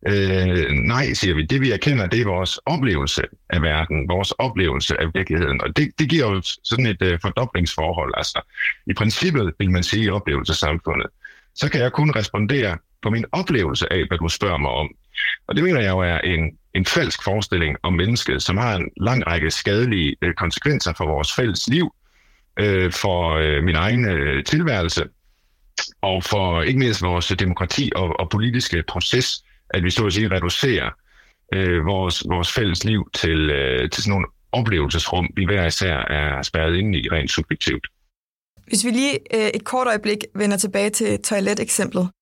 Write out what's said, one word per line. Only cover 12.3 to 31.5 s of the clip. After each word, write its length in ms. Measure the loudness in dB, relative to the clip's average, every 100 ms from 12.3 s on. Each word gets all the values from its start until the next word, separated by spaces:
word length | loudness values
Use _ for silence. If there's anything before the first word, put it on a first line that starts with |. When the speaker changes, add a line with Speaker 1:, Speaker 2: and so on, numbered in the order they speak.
| 0 0 2 0 -2 _ _
Speaker 1:
på 80 | -2
min 140 | 0 0
oplevelse 600 | -2 0 2 2 0 0
af, 120 | 0 0
hvad 100 | 0
du 100 | 0
spørger 300 | 0 0 0
mig 120 | 0
om. 180 | 0 -4 -8 _ -6 -4 -4 -4
Og 80 | 0
det 80 |
mener 160 | 2 2
jeg 100 | 2
jo 80 | 2
er 200 | 2 0
en, 320 | 0 0 0 -4 _
en 100 | -2
falsk 400 | 0 2 0 -2
forestilling 520 | -2 -2 0 0 0 -2
om 100 | 0
mennesket, 500 | 2 2 0 0 -2
som 140 | 0 0
har 200 | 0 0
en 120 | -4 -2
lang 300 | 0 0 0
række 240 | 0 0
skadelige, 680 | -2 0 2 2 2 0 0
øh, 120 | -2
konsekvenser 580 | -2 -4 -2 -2 -2 -2 -2
for 100 | -2
vores 260 | 0 -2
fælles 360 | 0 0 0 0
liv, 260 | 2 0 _ _ _ _ _ _ -2
øh, 340 | 2 2 2
for, 380 | 0 0 2 2
øh, 340 | 2 2 2
min 100 | 2
egen, 300 | 2 2 2
øh, 400 | 2 2 0 0
tilværelse, 600 | 0 0 2 0 0 -2 -4 _ _ _ _ _ _ -10 -10 -4
og 220 | -2 -2
for 380 | 0 0 2 2
ikke 160 | 2 2
mindst 240 | 2 2
vores 260 | 0 0 0 0
demokrati 540 | 0 0 -2 -2 -2
og, 260 | 0 -2 -2
og 100 | -2
politiske 520 | 0 0 0 0 -2 -2
proces, 560 | -4 0 0 0 -4 _ _ _
at 140 | 0
vi 60 | 0
så 160 | 2 0
at 60 |
sige 180 | 2 0
reducerer, 600 | 0 0 0 0 0 -2 -8 _ _ -20 _ _